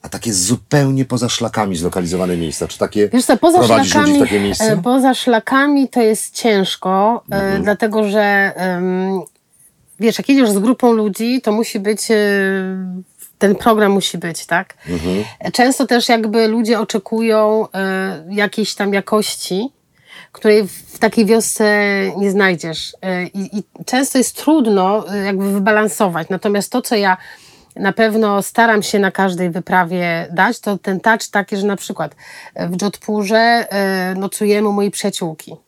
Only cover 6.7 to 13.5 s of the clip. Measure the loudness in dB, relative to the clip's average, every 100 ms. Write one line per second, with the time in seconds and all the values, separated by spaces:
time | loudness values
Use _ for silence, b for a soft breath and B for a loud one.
6.7 | -2 -2 2 2 0 -4 -4 -2 0 0
7.7 | 0 0 0 0 2 2 2 0 -2 -4
8.7 | -2 -2 -2 -2 -4 -8 _ _ _ _
9.7 | _ _ -8 -8 -6 0 2 2 0 0
10.7 | 0 2 2 0 -4 -4 -2 -2 -2 -2
11.7 | -4 -4 -4 0 0 2 0 0 -2 -4
12.7 | -6 -8 -10 -14 _ -20 _ 2